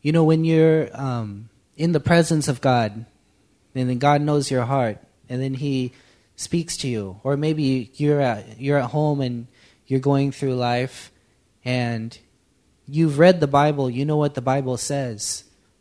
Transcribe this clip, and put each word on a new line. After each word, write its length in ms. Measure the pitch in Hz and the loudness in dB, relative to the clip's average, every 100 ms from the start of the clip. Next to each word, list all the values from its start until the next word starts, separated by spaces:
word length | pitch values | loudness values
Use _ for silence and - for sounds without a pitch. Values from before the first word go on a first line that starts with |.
You 100 | 147 | 0
know, 120 | 160 | 4
when 200 | 156 160 | 4 4
you're, 460 | 160 160 160 160 147 - | 4 4 6 4 0 -6
um, 500 | 135 120 107 101 113 _ _ - | -6 -4 -6 -10 -16 _ _ -4
in 160 | 165 | 0
the 80 | 156 | 0
presence 480 | - 170 160 156 143 | 4 4 4 2 0
of 140 | 123 | 0
God, 440 | 135 123 107 107 120 _ _ _ _ _ _ 131 | 2 2 0 -6 -16 _ _ _ _ _ _ -6
and 140 | 127 | -4
then 100 | 123 | 0
God 220 | 143 147 | 2 2
knows 280 | 147 147 135 | 2 0 0
your 140 | 131 | -2
heart, 340 | 117 139 117 101 _ _ - | 0 0 -2 -4 _ _ -10
and 100 | 127 | -6
then 140 | 131 | -6
he 380 | 135 143 131 127 - _ _ _ - | -6 -4 -4 -6 -10 _ _ _ -16
speaks 420 | - 170 165 - | -6 -4 -4 -6
to 100 | 139 | -4
you. 320 | 113 98 104 | -4 -6 -6
Or 140 | 135 143 | -4 -2
maybe 540 | 151 156 135 131 113 | 0 0 0 0 -4
you're 280 | - 147 147 | -2 0 2
at, 380 | 131 107 110 110 | 0 -2 -8 -8
you're 200 | 139 143 | -2 0
at 100 | 123 | 0
home 320 | 151 151 143 | -2 -2 -2
and 260 | 131 120 120 _ _ _ - | -4 -6 -12 _ _ _ -4
you're 140 | 135 | -2
going 320 | 139 139 139 | 2 2 0
through 240 | - 135 127 | -4 -4 -2
life, 560 | 120 120 127 - - _ _ _ _ _ | -2 -2 -4 -10 -20 _ _ _ _ _
and 540 | 127 127 120 117 113 - _ _ _ _ _ _ - | -4 -2 -2 -6 -8 -14 _ _ _ _ _ _ -6
you've 320 | 147 160 139 | 0 2 6
read 200 | 175 180 | 6 6
the 60 | 151 | 4
Bible, 420 | 139 151 143 131 | 2 2 0 -2
you 160 | 120 | -2
know 140 | 147 151 | -2 0
what 160 | 147 | 0
the 80 | 143 | -2
Bible 360 | 131 135 131 123 | -2 -2 -2 -4
says. 680 | - 143 127 107 - - - _ _ _ | -4 -4 -6 -8 -8 -10 -14 _ _ _